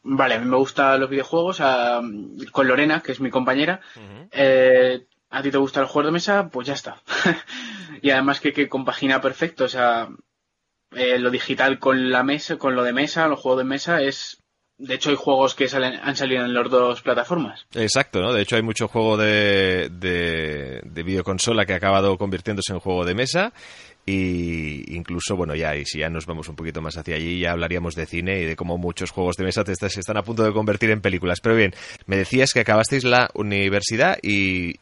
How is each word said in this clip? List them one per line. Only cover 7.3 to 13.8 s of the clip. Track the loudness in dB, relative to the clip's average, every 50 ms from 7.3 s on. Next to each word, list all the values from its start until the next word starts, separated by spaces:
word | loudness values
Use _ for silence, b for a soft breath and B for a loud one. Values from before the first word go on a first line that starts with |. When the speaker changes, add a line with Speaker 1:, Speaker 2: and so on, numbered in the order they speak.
| 0 0 B B -14 -14 -14 -14 -14 -16 -16 -16 -10 B B
Speaker 1:
Y | 2
además | 2 4 2 2 0 0
que, | 0 -2 0
que | 0 -2 -2
compagina | -2 -4 -4 -4 -4 -2 0 0 2 2 2
perfecto, | 0 -2 -2 -4 -4 -2 0 -2
o | -2
sea, | 0 2 2 2 2 2 -2 -6 -10 -18 -20 _ _ _ _ _ _ _ _ _ _ _ _ _ -6
eh, | -2 0 2 2 2
lo | 2 0
digital | 0 -2 -2 -4 -2 2 2 2 2 2
con | 2 2 2 2 2 2
la | 2 2 2
mesa, | 0 0 -2 -4 -6 -6 -4
con | -2 0 0
lo | 0 0
de | 0 0
mesa, | 0 -2 -2 0 0 0 0
los | 0 0
juegos | 0 0 2 2
de | 0
mesa | -2 -4 -4